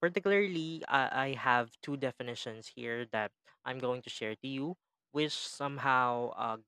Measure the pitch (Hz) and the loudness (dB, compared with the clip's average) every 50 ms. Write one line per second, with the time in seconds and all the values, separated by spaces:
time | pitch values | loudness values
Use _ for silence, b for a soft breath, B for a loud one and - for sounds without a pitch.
0 | - 175 175 202 180 202 202 202 208 190 180 165 160 160 165 160 - - - 139 | 2 2 2 2 4 4 6 6 4 4 2 -2 -2 -4 -6 -6 -4 0 2 2
1 | 131 - - 131 135 135 135 120 - 131 123 123 120 113 - - - 147 139 135 | 4 2 2 0 0 0 0 0 2 4 4 4 4 0 -4 -12 -8 -6 -4 -2
2 | 135 127 - - 123 123 120 - - 120 110 110 110 - - 127 120 117 117 117 | -2 -2 -2 -4 -6 -8 -6 -6 -8 -8 -8 -10 -12 -16 -14 -8 -6 -4 -4 -4
3 | 120 113 - 110 107 104 _ _ _ b b b b 127 127 131 127 123 123 127 | -4 -2 -2 -2 -2 -2 _ _ _ b b b b -6 -6 -2 -2 -2 -2 -2
4 | - 123 - - 113 110 110 - - 135 135 135 139 160 180 - _ _ _ _ | -4 -8 -8 -6 -4 -4 -4 -4 -6 -6 -4 -4 -4 -4 -6 -8 _ _ _ _
5 | _ _ - 147 151 147 - - - - - - 143 139 143 135 135 139 131 127 | _ _ 0 0 0 2 0 -4 -6 -8 -6 -4 -4 -4 -4 -2 2 4 4 6
6 | 127 123 120 120 120 117 - - 113 117 110 110 110 | 4 4 2 0 -2 -2 -2 -2 -4 -2 -4 -4 -6